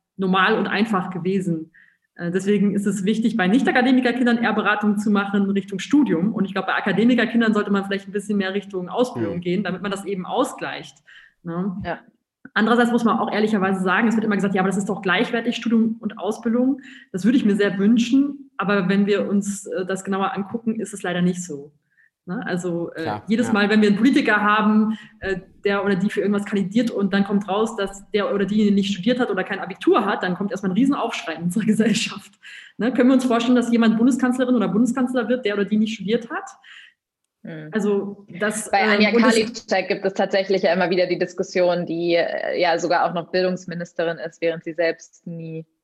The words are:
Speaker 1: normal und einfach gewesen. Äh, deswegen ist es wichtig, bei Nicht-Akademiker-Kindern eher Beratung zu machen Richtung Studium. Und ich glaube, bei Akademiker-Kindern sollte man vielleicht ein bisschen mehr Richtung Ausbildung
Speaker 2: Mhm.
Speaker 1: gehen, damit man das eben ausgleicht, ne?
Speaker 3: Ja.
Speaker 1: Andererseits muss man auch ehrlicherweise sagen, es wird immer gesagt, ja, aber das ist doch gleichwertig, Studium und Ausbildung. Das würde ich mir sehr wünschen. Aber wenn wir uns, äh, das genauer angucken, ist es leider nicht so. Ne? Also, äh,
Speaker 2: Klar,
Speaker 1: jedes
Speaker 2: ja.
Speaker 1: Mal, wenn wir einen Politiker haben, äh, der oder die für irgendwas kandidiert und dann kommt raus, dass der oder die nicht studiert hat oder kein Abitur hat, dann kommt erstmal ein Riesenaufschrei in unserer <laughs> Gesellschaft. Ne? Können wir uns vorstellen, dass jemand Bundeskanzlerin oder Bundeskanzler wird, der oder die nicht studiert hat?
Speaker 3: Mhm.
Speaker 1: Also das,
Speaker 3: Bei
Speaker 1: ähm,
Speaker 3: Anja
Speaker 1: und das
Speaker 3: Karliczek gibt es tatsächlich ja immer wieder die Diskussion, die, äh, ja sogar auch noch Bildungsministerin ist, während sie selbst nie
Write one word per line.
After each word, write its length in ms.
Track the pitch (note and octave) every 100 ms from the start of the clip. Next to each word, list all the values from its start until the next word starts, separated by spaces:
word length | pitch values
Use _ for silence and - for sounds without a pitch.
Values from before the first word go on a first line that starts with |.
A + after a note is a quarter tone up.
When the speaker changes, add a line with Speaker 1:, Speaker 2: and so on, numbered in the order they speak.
| _ -
Speaker 1:
normal 400 | F#3+ F#3+ F#3+ A3
und 100 | G3
einfach 440 | F#3 A3 G3 F3
gewesen. 640 | F3+ E3+ G3 F3+ D#3+ D#3+ _ _ _ _
Äh, 160 | - F3
deswegen 440 | F#3 F#3+ G#3 G3+
ist 120 | G3+ G3+
es 180 | G3
wichtig, 320 | F#3 A3+ A#3 A3
bei 100 | F#3
Nicht-Akademiker-Kindern 920 | B3 - B3+ B3 B3+ B3+ A#3+ A#3+ A#3
eher 160 | G#3+
Beratung 420 | G#3+ F#3+ G#3+ G#3 G#3
zu 140 | G#3
machen 400 | G3+ G3 G3+ G3
Richtung 280 | G3 F#3+ F#3+
Studium. 540 | - C#4+ A#3 E3 G3+
Und 140 | G#3+ F#3+
ich 60 |
glaube, 160 | F#3+ F#3
bei 80 | C3+
Akademiker-Kindern 760 | - F3+ A#3 B3+ B3 A#3 A3+
sollte 180 | G#3 G3+
man 140 | G3
vielleicht 240 | G3 G3 G3
ein 40 |
bisschen 260 | G3+ G3+ G#3
mehr 160 | F#3+
Richtung 340 | G3 G3 F#3+ F3
Ausbildung 480 | G#3+ B3 - G3 F3
Speaker 2:
Mhm. 40 |
Speaker 1:
gehen, 220 | F3 F#3
damit 180 | F#3+ F3+
man 80 | G3+
das 160 | G3 G3
eben 180 | G3
ausgleicht, 720 | - G#3 C#4 - C#3+ C#3+ - - _ - - _
ne? 340 | F3 E3+ G3 F3+
Speaker 3:
Ja. 140 | F3 D#3+ - _ _ _ -
Speaker 1:
Andererseits 360 | - A3 A3+ A#3+
muss 140 | A#3
man 140 | A3+ F#3
auch 120 | -
ehrlicherweise 520 | G3 G#3+ G#3+ F#3+ F#3+
sagen, 240 | F#3 F#3 A3+
es 80 | A3
wird 80 |
immer 100 | G#3+
gesagt, 200 | G3+ G3
ja, 80 | F#3+
aber 80 | F#3
das 80 | F#3+
ist 100 | G3
doch 140 | F#3
gleichwertig, 540 | F#3 F3+ A#3 A#3 A#3 A#3+
Studium 400 | A#3 A3+ A3+ A3
und 180 | G3+ -
Ausbildung. 640 | F#3 A3+ A#3+ A#3 B3+ C#4 - - -
Das 120 | F#3+
würde 120 | F#3+ C4+
ich 80 |
mir 100 | G#3
sehr 240 | G3 G3+ F#3
wünschen. 720 | G3 A#3+ - C4+ C#4+ C#4+ - -
Aber 320 | G3 G3+ F3+
wenn 180 | G3+ G3+
wir 220 | G3+ -
uns, 380 | G3+ G3+ G3+ -
äh, 200 | F3 F#3
das 180 | F#3+
genauer 300 | G3 G3 G3
angucken, 460 | F#3+ G3+ A#3 - A3
ist 120 | G3+
es 100 | G3+
leider 200 | F#3 F3
nicht 220 | F3 F3+
so. 280 | - C#3 D3 _ _ _ _ _ -
Ne? 180 | F3
Also, 480 | - F3+ F3+ E3+ E3
äh, 80 | -
Speaker 2:
Klar, 200 | D#3+ G#2+ -
Speaker 1:
jedes 200 | A3+ A#3
Speaker 2:
ja. 40 |
Speaker 1:
Mal, 180 | G3+ G3+
wenn 100 | G#3+
wir 60 | G#3
einen 100 | G3+
Politiker 420 | A#3+ C#4+ B3+ G#3
haben, 560 | G3+ G#3+ G#3 G#3+ A3 A3 - _
äh, 160 | F#3 F#3 - _
der 200 | G3+ G3+
oder 120 | G3 F#3+
die 140 | G3+
für 100 | -
irgendwas 240 | G3+ G3+
kandidiert 460 | G3+ G3+ F#3 A#3+ A#3+
und 220 | - G3
dann 100 | G3
kommt 240 | G3 G#3 F#3+
raus, 280 | G3 A3+ G#3
dass 320 | G3 - -
der 240 | G#3 G3
oder 120 | G3+ G3
die 240 | G#3+ G#3
nicht 220 | G3+ G3
studiert 280 | - A3 B3
hat 100 | A#3+
oder 140 | F#4+
kein 160 | - G3
Abitur 440 | F3+ F#3+ - F4
hat, 180 | G3 G#3
dann 120 | F#3
kommt 160 | F3 G3
erstmal 220 | G3 G3
ein 40 | F#3
Riesenaufschrei 580 | C#4 C#4+ A3+ - -
in 100 | D#3+
unserer 200 | F3 A3+
<laughs> 20 | G#3
Gesellschaft. 640 | G#3+ A3 - - - - _ - - - -
Ne? 140 | G#3+
Können 180 | C4 B3
wir 40 |
uns 100 | C4
vorstellen, 320 | B3+ A#3 A#3 B3
dass 140 | A#3+
jemand 260 | A#3 A3+ G#3+
Bundeskanzlerin 580 | B3 - B3+ B3 B3+
oder 140 | B3 F#3+
Bundeskanzler 600 | G3 B3 B3+ B3 B3+ A3
wird, 160 | G#3
der 100 | G3+
oder 100 | G3+
die 120 | G3 G#3+
nicht 180 | A3
studiert 360 | A3 F#3 A#3+ A#3
hat? 180 | E4+ - - - - - _ _ _ _ _
Speaker 3:
Mhm. 280 | - D#3+ D#3
Speaker 1:
Also 540 | G#3+ G3+ G3+ G3+ - - F3
das, 320 | G#3 G#3 -
Speaker 3:
Bei 100 | G3+
Speaker 1:
ähm, 100 | G#3+
Speaker 3:
Anja 200 | G#3 G#3+
Speaker 1:
und 120 | A3+
das 120 | A3
Speaker 3:
Karliczek 540 | A3 A3 - - F#3+ F#3
gibt 160 | G3+
es 100 | F#3+
tatsächlich 480 | F#3+ G3 G3+ F#3+ F#3+
ja 100 | F#3
immer 180 | F3 F3
wieder 160 | F3+ F3+
die 120 | F3
Diskussion, 680 | F3+ - F#3+ F#3 F3+ F3 E3+
die, 280 | E3 E3+
äh, 460 | E3+ - - - E2
ja 180 | F3 E3
sogar 300 | E3+ E3+ E3
auch 60 |
noch 160 | E3+ D#3+
Bildungsministerin 880 | F#3 F#3 F3+ - E3+ F3 - E3 E3
ist, 220 | E3 -
während 220 | E3 E3
sie 100 | E3+
selbst 520 | D#3+ E3 D#3+ - _ -
nie 380 | E3 E3 D#3+ D#3+ _